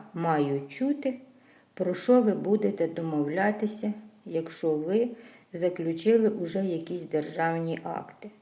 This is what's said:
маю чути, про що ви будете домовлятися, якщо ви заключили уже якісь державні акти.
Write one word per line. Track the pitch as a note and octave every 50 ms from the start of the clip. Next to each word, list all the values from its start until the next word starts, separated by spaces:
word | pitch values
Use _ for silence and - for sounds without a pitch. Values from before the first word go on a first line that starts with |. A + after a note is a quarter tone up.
| - - -
маю | E3 E3 E3+ D#3 D3+ C#3+ C#3 C#3 C#3 C#3
чути, | - - - C4 C#4 D4 C#4+ - C4 B3 - - - - - _ - - _ _ _ -
про | - F#3 F3+ F#3
що | - - - B3 B3+
ви | A3 G#3+ F#3
будете | D#3 D3+ F#3 G#3+ G#3+ G#3 G3+ G3+ - E3
домовлятися, | E3 E3 E3+ E3 D#3+ D3+ D3+ C#3+ D3 D#3+ F#3+ G3 G#3 G#3+ - G#3+ G#3 - - - G#3 G#3 - - - - _ -
якщо | F3+ E3 E3 E3 - - - - D#3+ D#3
ви | D3+ D#3 E3+ G3 A3+ A#3+ A#3+ - - - - - - _ - -
заключили | E3 F3+ F3 F3 - E3 E3 E3 - - G#3+ A3+ A3+ A3 G#3
уже | - F#3+ F3 E3 - F#3+ G3
якісь | F#3 E3 D#3+ E3 - F3 F3 D#3+
державні | D3 D#3 D3+ D3 - - - E3 E3 E3 E3 E3 E3 D#3+ E3 E3
акти. | E3+ E3+ - - - - - - G#3 - -